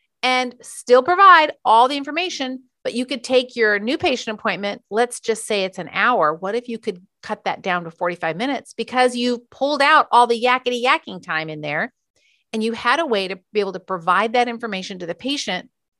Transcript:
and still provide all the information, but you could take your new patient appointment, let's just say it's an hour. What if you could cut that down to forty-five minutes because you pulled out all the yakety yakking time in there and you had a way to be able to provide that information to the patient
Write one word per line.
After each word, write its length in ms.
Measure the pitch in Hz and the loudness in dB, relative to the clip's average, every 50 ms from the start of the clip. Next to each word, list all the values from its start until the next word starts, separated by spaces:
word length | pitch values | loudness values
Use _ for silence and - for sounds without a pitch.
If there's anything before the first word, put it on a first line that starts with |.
| _ _ _ _ - | _ _ _ _ -2
and 320 | 254 254 254 254 247 233 _ | 0 0 0 -2 -4 -8 _
still 420 | - - - - - - 247 254 254 | -20 -18 -18 -16 2 4 4 4 6
provide 480 | 349 359 370 392 381 349 330 311 302 - - _ | 2 4 6 8 10 10 8 6 2 -2 -4 _
all 240 | - 214 226 254 254 | 4 6 6 6 4
the 80 | 285 | 2
information, 640 | 285 277 294 294 330 359 359 330 - 262 254 262 254 - _ _ _ _ | -4 -6 -6 -6 -4 -4 -6 -6 -6 -6 -8 -8 -10 -14 _ _ _ _
but 80 | - - | -6 -4
you 120 | 240 254 | -4 -4
could 160 | 254 294 240 | -4 -6 -8
take 360 | 240 - 262 254 254 254 - | -4 0 0 0 0 0 -2
your 200 | - 226 214 208 202 | 0 2 2 2 0
new 180 | 208 233 294 | -2 -4 -4
patient 420 | 320 - 339 254 240 - 233 214 208 | -2 0 -2 -2 -2 -4 -8 -10 -4
appointment, 420 | - 220 185 175 202 202 208 - _ _ | -4 -4 -4 -2 -6 -8 -8 -8 _ _
let's 300 | 196 220 247 240 - - | 0 0 0 0 -2 -8
just 260 | - - 220 220 - | -4 -4 -4 -4 -2
say 200 | - 220 202 190 | -4 -2 -2 -2
it's 140 | 185 185 - | -4 -6 -10
an 100 | 175 - | -12 -8
hour. 420 | - 185 202 240 254 202 160 151 160 | -2 0 0 2 2 2 2 0 0
What 220 | 165 190 196 208 | -2 -6 -6 -6
if 140 | 240 240 - | -6 -6 -8
you 100 | 226 226 | -12 -8
could 260 | - 226 185 180 190 _ _ _ | -8 -10 -10 -10 -18 _ _ _
cut 220 | - - 214 - _ | -10 -10 -10 -6 _
that 180 | 190 - - | -8 -8 -6
down 220 | - 196 175 175 170 | -4 -4 -4 -4 -4
to 80 | 165 | -10
forty-five 460 | - _ 180 175 175 170 - 165 160 | -8 _ -4 -4 -4 -4 -6 -6 -4
minutes 360 | 170 240 277 277 226 - - - | -4 -4 -4 -4 -6 -8 -12 -10
because 440 | - 226 233 240 254 254 254 247 | -10 -10 -2 2 2 2 2 2
you 280 | 240 240 247 247 240 247 _ | 0 -2 -2 -2 -4 -8 _
pulled 300 | - - 269 285 294 269 | -6 -4 -2 -2 0 2
out 260 | 269 285 311 294 - - | 4 4 6 4 4 4
all 180 | - 240 240 | 4 4 6
the 140 | 233 247 226 | 4 2 0
yakety 400 | 233 247 247 254 - 247 247 240 | 2 0 0 0 -2 -4 -4 0
yakking 400 | 233 254 294 320 - - 190 180 | 2 2 0 0 -2 -10 -14 -14
time 280 | 160 185 165 156 160 160 | -8 -6 -4 -4 -4 -6
in 100 | 156 151 | -8 -8
there 320 | 151 147 147 160 202 262 - _ _ _ _ _ _ _ _ _ _ _ - | -6 -6 -4 -4 -4 -6 -8 _ _ _ _ _ _ _ _ _ _ _ -6
and 100 | 220 220 | -4 -4
you 80 | 226 | -4
had 300 | 226 220 - 240 254 311 | -4 -2 0 0 0 2
a 40 | 339 | 0
way 220 | 277 226 196 190 | 0 -2 -2 -2
to 100 | 185 190 185 _ _ | -4 -8 -12 _ _
be 80 | - 214 | -2 -2
able 140 | 202 196 180 | -2 -2 -6
to 80 | 185 | -10
provide 500 | 185 - 190 175 165 185 175 190 214 233 | -8 -6 -8 -4 0 2 2 2 2 2
that 160 | 220 247 240 | 2 0 0
information 520 | 247 233 226 240 220 196 190 185 - 202 180 | 0 -2 -8 -8 -8 -8 -8 -8 -10 -10 -10
to 60 | 180 | -8
the 80 | 165 247 | -10 -10
patient 560 | - - 262 285 277 - - 185 180 - _ _ _ _ _ _ | -8 -6 -6 -6 -6 -4 -6 -6 -6 -8 _ _ _ _ _ _